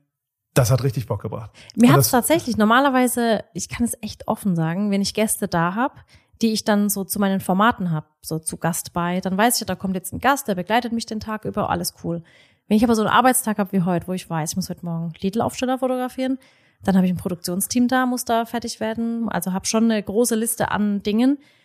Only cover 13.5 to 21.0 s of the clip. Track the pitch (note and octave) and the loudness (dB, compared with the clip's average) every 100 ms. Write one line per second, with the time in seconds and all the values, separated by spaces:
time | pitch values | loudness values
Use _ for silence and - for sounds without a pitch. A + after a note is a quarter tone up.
13.5 | G#3+ G3 G3 F3+ E3+ F3 F#3 - E3 D#3 | -2 0 0 0 0 -2 -8 -6 -4 -4
14.5 | F#3+ E3+ F3 E3+ E3 E3 D#3+ F#3+ G#3+ - | -4 -6 -8 -8 -6 -6 -6 -4 -2 -2
15.5 | - B3+ B3+ B3+ B3+ B3+ C4 C4 C4 _ | -2 -4 -2 -2 -2 -4 -4 -4 -4 _
16.5 | _ _ _ - F#3+ F#3 F3 F#3+ F3 - | _ _ _ 2 4 4 0 -4 -6 -6
17.5 | F3+ - B3 B3 C4 B3+ B3 - A3+ A#3 | -4 -2 0 2 2 0 -2 -2 -2 0
18.5 | A#3+ A#3 - A3 A3 A#3 A#3 A3+ F3+ F#3 | -6 -8 -6 -6 -4 -4 -2 -4 -4 -2
19.5 | F#3 - A3 A3+ A3 G3+ G3+ B3 A3+ A3+ | -4 0 2 4 2 0 0 2 0 -2
20.5 | - - - G#3 G3+ | -2 -2 0 0 0